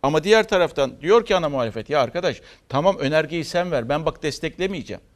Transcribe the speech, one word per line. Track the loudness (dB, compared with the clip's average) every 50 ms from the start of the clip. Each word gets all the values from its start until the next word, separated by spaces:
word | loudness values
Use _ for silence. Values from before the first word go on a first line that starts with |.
| 0
Ama | 2 0 0 4
diğer | 4 4 4 4 4
taraftan | 2 2 2 2 2 0 -2 -2 -2 -8
diyor | 0 4 4 4 4
ki | 2 0
ana | 0 0 0
muhalefet, | -2 -2 -2 -2 -4 -8 -6 -2
"Ya | 0 0
arkadaş, | 0 0 -2 -2 -2 -2 -4 -4 -12 -20 -20 _ _ _
tamam | -4 2 2 2 2 2
önergeyi | -2 0 2 0 0 0 -4 -6 -6
sen | -2 -2 -2 -2 0
ver, | -2 -2 -2 -2
ben | -4 -2 -2
bak | -4 -6 -4 -6
desteklemeyeceğim. | -8 -6 -4 -8 -8 -6 -4 -4 -4 -4 -6 -10 -10 -12 -14 _ _ _